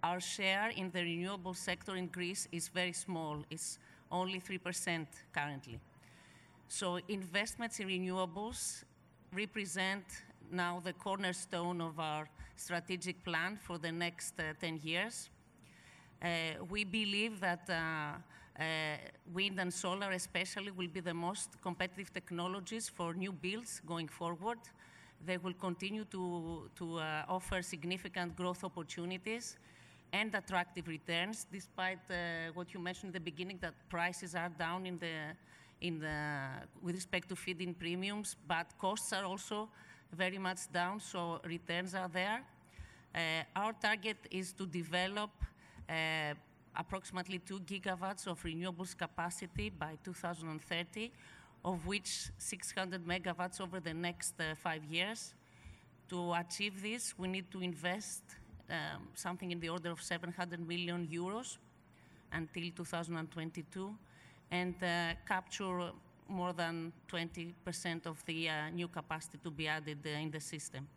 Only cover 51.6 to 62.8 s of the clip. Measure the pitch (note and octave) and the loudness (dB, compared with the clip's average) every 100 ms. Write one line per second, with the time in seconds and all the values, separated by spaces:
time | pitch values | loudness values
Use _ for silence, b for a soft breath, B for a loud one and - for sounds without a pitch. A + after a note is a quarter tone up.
51.6 | F3 F3+ A#2 G2+ - - - - - F3+ | 0 0 2 0 2 -2 -4 -4 -4 -4
52.6 | - - F#3+ F#3 E3+ F3+ F3+ E3+ F3+ - | -2 0 0 0 2 2 2 2 0 0
53.6 | F#3 F#3 E3 D#3+ F3 F3 - - D#3+ D#3 | -2 -2 -2 0 0 0 -4 2 0 2
54.6 | F3+ D#3 D3+ E3 F#3+ A3+ - - B B | 0 0 0 2 2 0 -6 -12 B B
55.6 | B B B - - F3+ F3 E3+ E3+ - | B B B -20 -4 0 4 2 2 0
56.6 | G#3 F#3+ G3+ A#3+ - - F#3 F#3+ F3+ F#3+ | 0 0 -2 0 -2 0 0 0 -2 -2
57.6 | F3+ D#3 E3+ G3 G#3 - - - - - | -2 2 2 0 -2 -6 -8 -18 -16 -16
58.6 | - D#3+ D3+ D3+ - - F3+ F3+ F3+ F3 | -4 -2 -2 -4 -8 -4 -4 -2 -2 0
59.6 | E3 F3 E3+ E3 - E3+ F3 F3 F3+ E3+ | 0 0 0 -4 -2 -2 0 -2 -2 -2
60.6 | E3 F3 F3 F3 E3+ E3+ F3 G#3+ B3+ - | 0 0 2 2 0 0 0 0 -4 -10
61.6 | - - - B B B B D#3 D#3+ - | -14 -20 -20 B B B B -4 -2 -2
62.6 | E3+ E3+ | -4 -4